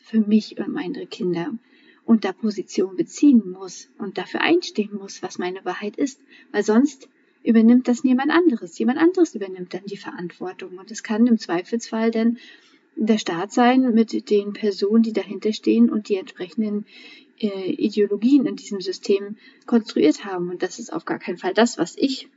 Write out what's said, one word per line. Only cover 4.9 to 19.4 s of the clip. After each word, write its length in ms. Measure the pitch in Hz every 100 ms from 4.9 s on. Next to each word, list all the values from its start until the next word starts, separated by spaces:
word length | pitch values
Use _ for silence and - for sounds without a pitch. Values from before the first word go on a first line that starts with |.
muss, 280 | 202 196 -
was 160 | - -
meine 260 | 180 190
Wahrheit 320 | - - 208 -
ist, 240 | 285 - _ - _
weil 100 | 208
sonst 460 | 208 214 294 - - _ _ _
übernimmt 460 | - 226 226 247 254
das 160 | 240
niemand 260 | 254 254 302
anderes. 480 | 339 349 233 180 -
Jemand 200 | 226 269
anderes 360 | 330 370 320
übernimmt 400 | 208 190 185 180
dann 100 | 185 196
die 100 | 202
Verantwortung 840 | - - 175 - - 381 185 185
und 120 | 185
es 120 | 220
kann 240 | - 214 247
im 120 | 220
Zweifelsfall 720 | - 175 180 233 - 226 226
dann 280 | 226 226 233 - - _ _ _
der 240 | - 214 214
Staat 340 | - 165 202
sein 400 | - 240 262 254
mit 380 | 226 220 220 -
den 220 | 208 202
Personen, 500 | 202 214 190 202 226
die 100 | 226
dahinter 400 | 214 190 196 220
stehen 380 | 214 220 220 233
und 180 | 220 -
die 80 | 196
entsprechenden, 680 | - - 185 - 214 208 - - - - _ _
äh, 340 | 208 196 185
Ideologien 760 | - 214 214 202 202 233 277 202
in 100 | 196
diesem 240 | - 196
System 560 | 185 - - 202 202 214